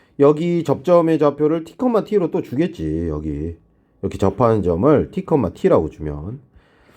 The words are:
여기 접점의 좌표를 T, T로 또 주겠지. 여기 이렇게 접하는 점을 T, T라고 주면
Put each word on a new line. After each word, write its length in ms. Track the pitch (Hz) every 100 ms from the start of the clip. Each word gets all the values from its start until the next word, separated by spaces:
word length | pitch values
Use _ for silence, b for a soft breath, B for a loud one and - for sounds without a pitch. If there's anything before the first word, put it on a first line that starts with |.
| b -
여기 440 | 139 151 170 175
접점의 540 | 156 131 151 175 165 160
좌표를 460 | 147 143 151 165
T, 120 | 165 -
T로 540 | 254 226 - 208 160
또 100 | -
주겠지. 680 | - 123 170 - 80 80 85
여기 480 | 76 76 73 80 82 _ _ _ _
이렇게 160 | 95 -
접하는 460 | 98 95 120 110
점을 480 | 87 85 127 139 76
T, 140 | - 185 156 95
T라고 360 | - 190 135 80
주면 500 | - 78 73 82 135 _ b b b b